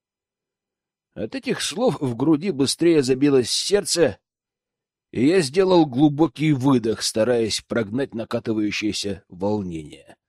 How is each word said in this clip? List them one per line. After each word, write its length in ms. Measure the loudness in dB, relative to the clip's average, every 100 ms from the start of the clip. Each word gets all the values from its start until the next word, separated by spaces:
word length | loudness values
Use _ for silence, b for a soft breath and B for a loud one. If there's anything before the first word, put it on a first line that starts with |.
| _ _ _ _ _ _ _ _ _ _ _
От 220 | -12 -10 -8
этих 260 | -6 -4
слов 380 | -6 -2 -2 0
в 140 | -4 -2
груди 360 | 0 0 0
быстрее 520 | -2 -2 0 2 2
забилось 480 | 2 2 4 4 2
сердце, 680 | -2 0 -2 0 0 0 0 _ _ _ _ _ _ _ _ _
и 160 | 0 2
я 140 | 2
сделал 440 | 2 0 4 4 4
глубокий 680 | 4 2 4 0 0 0
выдох, 480 | 2 2 2 2 -2
стараясь 600 | -4 0 2 2 0 -4
прогнать 520 | -4 -4 -2 -4 -6
накатывающееся 1120 | -8 -6 -6 -2 -2 -2 -2 -4 -4 -6 -8 -12
волнение. 880 | -6 -4 -2 -4 -10 -14 -18 -20 -20